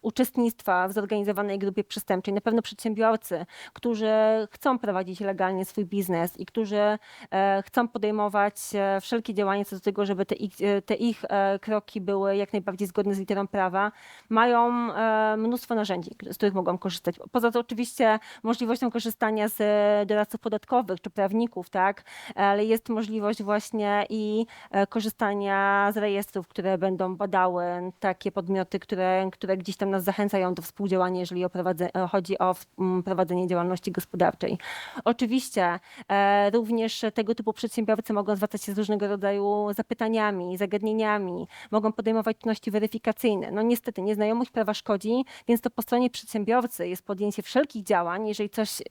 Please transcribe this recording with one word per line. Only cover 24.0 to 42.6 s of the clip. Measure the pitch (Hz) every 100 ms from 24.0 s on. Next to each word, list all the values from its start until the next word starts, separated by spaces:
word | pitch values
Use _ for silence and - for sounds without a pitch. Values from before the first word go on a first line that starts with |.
| -
i, | 220 214 214 226 - -
e, | 196 196
korzystania | 226 214 - 214 202 202 196 196 202 202
z | 208
rejestrów, | 208 196 202 196 175
które | - 185 185
będą | 190 180 185 185
badały | 202 190 185 180 175 175 185 -
takie | 196 185 196
podmioty, | 202 175 190 180 196
które, | - 190 185 185 190
które | - 190 190
gdzieś | 180 190
tam | 196
nas | 196
zachęcają | 180 190 202 202 185
do | 180
współdziałania, | 170 - 202 185 180 185
jeżeli | 175 180 180
o |
prowadze-, | 180 180 170 180 185
e, | 180
chodzi | 196 175 196
o | 185
w-, | 180 - -
m, | 190 185
prowadzenie | 175 185 180 180 180
działalności | 175 175 185 -
gospodarczej. | 175 - 185 180 - - 175 - - - - 226
Oczywiście, | 233 240 262 - - 180 175 - - -
e, | 196 202 202 202
również | 226 220 233 226 - 220
tego | 220 208 233
typu | 220
przedsiębiorcy | 214 226 - 214 220 -
mogą | 208 202 208
zwracać | 208 208
się | -
z | 202
różnego | 208 208 202
rodzaju | 202 196 202 202 208 208 202
zapytaniami, | - 233 220 226 214 196 175 180
zagadnieniami, | 196 208 214 220 214 208 190 175 175 - -
mogą | 214 214
podejmować | 220 214 220 220 220
czynności | 226 214